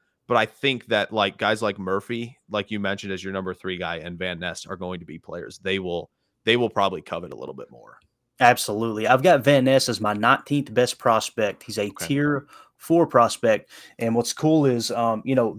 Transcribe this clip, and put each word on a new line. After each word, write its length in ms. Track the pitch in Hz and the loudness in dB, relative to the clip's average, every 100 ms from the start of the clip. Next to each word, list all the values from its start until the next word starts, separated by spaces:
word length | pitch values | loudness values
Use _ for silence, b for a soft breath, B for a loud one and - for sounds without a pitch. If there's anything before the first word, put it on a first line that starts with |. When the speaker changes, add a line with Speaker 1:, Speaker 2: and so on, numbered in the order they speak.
| _ _ - | _ _ -2
Speaker 1:
but 80 | 120 | 0
I 100 | 110 | 0
think 400 | _ 139 123 - | _ -2 -2 -2
that, 260 | 107 101 | -2 0
like, 240 | 110 101 - | 0 -2 0
guys 240 | 107 110 | -2 0
like 200 | 107 98 | -2 -4
Murphy, 580 | 95 98 - 117 117 - - | -4 -4 -4 -8 -10 -14 -8
like 220 | 104 98 | -6 -6
you 80 | 107 | -6
mentioned 340 | 101 101 101 | -6 -6 -8
as 120 | 92 | -10
your 80 | 95 | -8
number 200 | 95 92 | -8 -8
three 240 | 90 95 90 | -10 -8 -8
guy, 200 | 85 85 | -8 -8
and 200 | 82 85 | -10 -8
Van 220 | 92 85 | -8 -8
Ness 260 | 87 80 | -8 -10
are 120 | - 92 | -12 -12
going 240 | 92 92 | -10 -10
to 60 | 85 | -14
be 120 | - | -18
players 400 | - 85 - - | -14 -14 -14 -10
they 220 | 95 95 | -6 -4
will, 300 | 90 85 80 _ _ _ | -4 -6 -8 _ _ _
they 120 | 113 120 | 2 2
will 140 | 117 | 2
probably 320 | - 98 90 | 0 -2 -2
covet 300 | - 85 85 | -8 -10 -10
a 40 | 62 | -14
little 200 | 64 69 | -14 -14
bit 160 | - | -16
more. 260 | 60 55 - _ _ _ - | -20 -20 -20 _ _ _ 2
Speaker 2:
Absolutely. 680 | 123 120 - 107 113 107 110 | 4 4 0 -4 -2 -2 2
I've 160 | 131 | 4
got 180 | 175 151 | 6 4
Van 220 | 131 139 | 4 4
Ness 240 | 131 135 - | 6 4 2
as 120 | 104 | -2
my 120 | 104 | -2
nineteenth 600 | 104 113 135 - 143 - | 0 2 2 0 -4 -2
best 260 | 107 123 - | 0 0 0
prospect. 680 | 127 110 - - 104 - | 0 2 0 -2 -4 -4
He's 140 | - 104 | -10 -6
a 100 | 104 | -6
Speaker 1:
Okay. 180 | - 82 | -6 -4
Speaker 2:
tier 400 | 139 147 143 - B B B | -2 0 -4 -8 B B B
four 300 | - 165 156 | 0 2 4
prospect. 640 | 127 117 - 113 104 - B B B | 6 4 4 2 2 -2 B B B
And 120 | 117 117 | -2 0
what's 160 | 117 | -2
cool 340 | - 156 160 139 | 0 2 4 4
is, 240 | 120 113 | 2 -2
um, 320 | 113 117 110 | -2 0 -2
you 120 | 123 127 | 0 2
know, 180 | 113 | 2